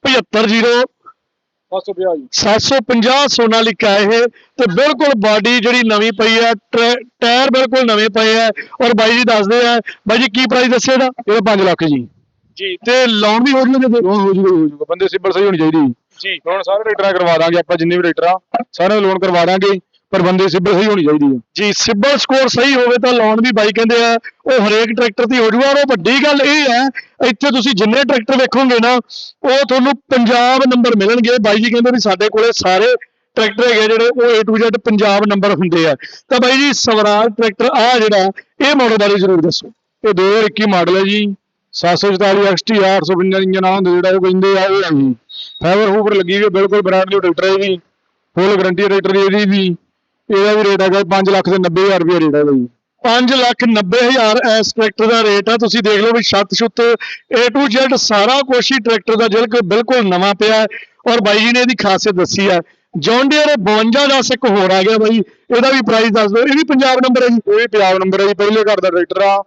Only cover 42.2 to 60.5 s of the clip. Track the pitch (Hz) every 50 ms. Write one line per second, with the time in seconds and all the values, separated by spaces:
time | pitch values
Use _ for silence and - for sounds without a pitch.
42.2 | 202 196 196 202 202 196 196 170 - - 226 208 196 190 190 196 160 147 190 170
43.2 | 185 190 190 190 190 190 190 190 185 185 185 196 196 180 175 175 180 185 185 190
44.2 | 180 180 185 185 185 196 196 190 185 196 190 196 196 175 156 143 139 135 123 113
45.2 | _ _ - - - - - - - 160 185 202 220 208 196 214 214 208 214 196
46.2 | 185 175 190 202 208 214 175 190 196 196 190 208 202 190 190 190 190 185 196 202
47.2 | 190 180 170 - 175 190 190 196 196 202 190 175 _ _ _ _ _ _ _ _
48.2 | _ _ _ 175 180 196 208 190 185 185 180 175 202 202 196 196 175 190 190 196
49.2 | 196 196 190 208 208 196 196 202 190 185 175 - _ _ _ _ _ _ _ _
50.2 | _ _ 220 196 196 208 214 214 214 202 196 190 190 190 180 196 202 165 190 196
51.2 | 196 190 196 190 180 175 185 190 185 175 165 180 190 202 196 185 170 165 180 175
52.2 | 160 156 143 147 147 147 143 131 123 120 _ _ _ _ _ _ _ 247 226 240
53.2 | 254 240 269 262 247 240 240 _ 240 233 226 214 208 180 202 240 247 240 262 262
54.2 | 226 214 214 208 - 240 214 226 214 - - - 220 214 202 - 220 220 233 226
55.2 | 220 214 202 202 196 214 226 233 226 220 - 233 208 208 214 202 208 233 233 233
56.2 | 214 - - 196 202 190 - - 233 233 _ - 233 233 233 214 - - - -
57.2 | _ _ - 233 240 247 220 277 285 269 208 254 262 262 269 254 - - 220 202
58.2 | 196 226 254 277 277 262 262 247 226 - 269 262 208 233 226 214 - - 220 220
59.2 | 233 226 196 220 233 233 208 240 226 175 196 220 240 220 262 254 226 196 185 175
60.2 | 185 202 202 180 214 214